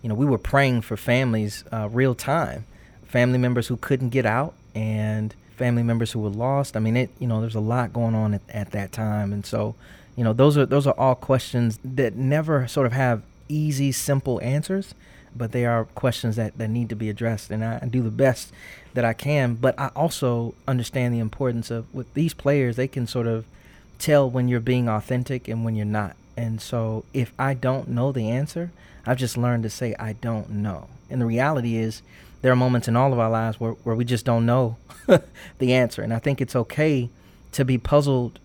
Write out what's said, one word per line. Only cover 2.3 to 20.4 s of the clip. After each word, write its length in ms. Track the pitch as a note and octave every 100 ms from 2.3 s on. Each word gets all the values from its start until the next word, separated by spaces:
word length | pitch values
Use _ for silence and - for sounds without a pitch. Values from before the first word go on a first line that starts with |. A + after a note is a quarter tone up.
| D#3 C#3+ B2 A2 - - - -
family 320 | B2+ B2 B2+
members 280 | B2 B2 A2+
who 120 | A#2+
couldn't 320 | - C3+ B2+
get 160 | C3 A2+
out 260 | A2+ D#3 - -
and 600 | - A2 A2 G#2+ G#2+ G#2+ - - -
family 260 | B2+ A#2+
members 300 | A#2 A#2 A#2
who 80 | A#2
were 80 | G#2+
lost. 480 | G2+ B2 C#3 C#3 G#2+
I 40 |
mean, 160 | A2 A#2
it, 120 | B2+ -
you 80 | B2+
know, 140 | A2
there's 140 | A2+
a 60 | A2
lot 340 | G#2+ A#2+ A#2+
going 200 | A#2+ A2+
on 200 | A2 G#2+
at, 80 | G2+ -
at 200 | G#2+ G2
that 200 | G#2+ G2
time. 400 | - A2 G#2 G2+
And 140 | G2+ -
so, 280 | A2+ G#2+ A2 - - -
you 80 | -
know, 120 | A#2
those 240 | A2+ C#3 D3
are, 80 | C3
those 200 | C#3 C#3
are 80 | -
all 160 | C3
questions 640 | B2+ - C3 - B2+ A#2 A2
that 320 | C3 B2+ A#2
never 540 | G#2 C3 D3+ D#3 D3 B2+
sort 180 | - C3
of 60 |
have 300 | B2+ B2+ A2+ - - -
easy, 420 | D3+ D3+ C3+ C#3
simple 480 | B2+ - C#3 C3+ B2
answers, 520 | A#2+ C#3+ - F#3+ G3 - - - -
but 180 | A#2+ A2+
they 120 | B2
are 220 | A#2+ A#2 A2
questions 500 | - C3 A#2 A#2+ A2
that, 220 | G#2+ -
that 100 | A2
need 220 | A#2 A#2
to 60 | A2
be 120 | A2
addressed. 420 | G#2+ A#2 A2 -
And 140 | G#2+
I, 140 | A2+ A#2
I 40 | B2
do 160 | B2+
the 80 | A2+
best 420 | A2 C3+ B2 - - - - -
that 100 | B2+
I 100 | A#2
can, 400 | A2+ C#3+ D3 B2+
but 240 | A2+ B2+ -
I 120 | C#3 -
also 580 | E3 - C3 A#2+